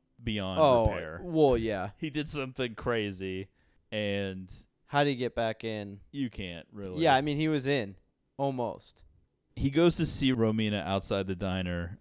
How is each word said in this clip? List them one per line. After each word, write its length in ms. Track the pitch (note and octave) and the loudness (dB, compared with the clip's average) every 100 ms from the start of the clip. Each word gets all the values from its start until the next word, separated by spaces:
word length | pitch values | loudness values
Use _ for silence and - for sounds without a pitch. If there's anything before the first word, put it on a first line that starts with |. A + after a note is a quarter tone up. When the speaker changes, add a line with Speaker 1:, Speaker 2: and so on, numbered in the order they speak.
| _ _ | _ _
Speaker 1:
beyond 340 | A#2 G#2+ F#2+ F#2 | -4 -2 -2 4
Speaker 2:
Oh, 280 | D3+ B2 A2 | 6 6 4
Speaker 1:
repair. 320 | F#2 D#2+ D#2+ | 0 -6 -10
Speaker 2:
well, 340 | F3+ D#3+ D3 A#2+ | -4 4 6 4
yeah. 320 | A2 G2+ F#2+ | 0 -2 -4
Speaker 1:
<laughs> 40 | - | -8
He 100 | D#3+ | -8
did 220 | D3 D3 | -4 -4
something 440 | D3 C3 B2+ B2+ | -4 -6 -4 -6
crazy, 760 | A2 C3 A#2 G#2 F#2 F#2+ F#2 F#2+ _ _ _ _ | -4 -2 -2 -2 -4 -6 -6 -8 _ _ _ _
and 600 | G#2+ G#2 G2+ G2 F#2+ F#2 - - _ _ | -4 -2 -2 -4 -8 -12 -16 -18 _ _
Speaker 2:
How 180 | C#3+ | 2
do 60 | C#3+ | 2
you 60 | B2+ | 2
get 180 | B2 | -2
back 300 | - A2+ A2 | -2 -2 -2
in? 360 | A2+ G#2+ G2+ G2 - | -6 -6 -8 -12 -12
Speaker 1:
you 180 | C#3 B2+ | -6 -6
can't, 360 | - F#2 E2+ - | -6 -10 -10 -14
really. 300 | G#2+ G2 F#2 | -12 -8 0
Speaker 2:
Yeah, 120 | E3 | 4
I 60 | C3 | 4
mean, 160 | D3+ C#3+ | 2 0
he 120 | D#3 | 0
was 180 | D3+ C3 | 0 0
in. 300 | C#3+ G2+ F#2+ _ _ _ - | -2 -2 -8 _ _ _ -6
Almost. 680 | C#3 C3 A#2 - - - - _ _ _ _ - | -4 -2 -4 -6 -14 -20 -20 _ _ _ _ -2
Speaker 1:
He 140 | C#3 | 0
goes 260 | C#3 E3+ E3+ | 4 4 6
to 100 | D3+ | 4
see 260 | - C3+ | 4 4
Romina 520 | B2+ A2 A2 G#2+ G#2 E2 | 4 2 2 0 0 0
outside 400 | G2 - G2+ F#2+ | -2 0 -2 -2
the 80 | |
diner 640 | F2+ F#2+ F#2 F2+ F2 E2+ G#2 | -4 -2 -2 -2 -4 -6 -10